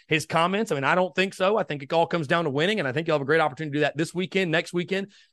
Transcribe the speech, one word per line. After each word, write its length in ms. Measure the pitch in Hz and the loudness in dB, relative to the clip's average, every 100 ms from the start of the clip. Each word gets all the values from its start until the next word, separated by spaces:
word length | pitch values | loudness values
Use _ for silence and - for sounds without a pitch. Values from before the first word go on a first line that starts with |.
| - | -2
his 180 | 156 - | -2 0
comments? 440 | 165 175 196 226 | 2 2 0 -2
I 60 | 147 | 0
mean, 80 | |
I 120 | 135 175 | 2 2
don't 200 | 185 185 | 2 0
think 180 | 190 | -2
so. 240 | - 190 214 | 0 0 2
I 60 | |
think 180 | - 147 | -2 -6
it 120 | 139 | 0
all 120 | 165 165 | 0 2
comes 220 | 170 139 | -2 0
down 160 | 170 | 0
to 60 | 160 | 0
winning, 300 | 135 180 214 | 0 0 0
and 80 | 139 | -2
I 40 | |
think 160 | 127 165 | -2 0
you'll 80 | 151 | 0
have 60 | |
a 40 | 135 | 2
great 140 | 160 | 2
opportunity 320 | 151 143 156 | 2 -2 -4
to 60 | 143 | 0
do 40 | 143 | 0
that 100 | 139 | 0
this 180 | 160 | -4
weekend, 380 | 170 190 190 180 | -4 -4 -2 0
next 220 | 165 175 | 0 -2
weekend, 400 | 175 175 190 196 - _ | -6 -4 -4 -6 -14 _